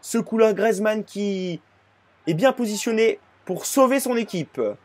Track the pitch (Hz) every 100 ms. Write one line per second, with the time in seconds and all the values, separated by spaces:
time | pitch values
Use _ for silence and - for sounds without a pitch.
0 | - 233 - 220 220 202 220 196 214 214
1 | 208 196 202 196 185 165 _ _ _ _
2 | _ _ - 254 254 254 233 208 - 220
3 | 226 - _ _ - 180 - - 262 269
4 | 262 233 208 185 147 - 107 104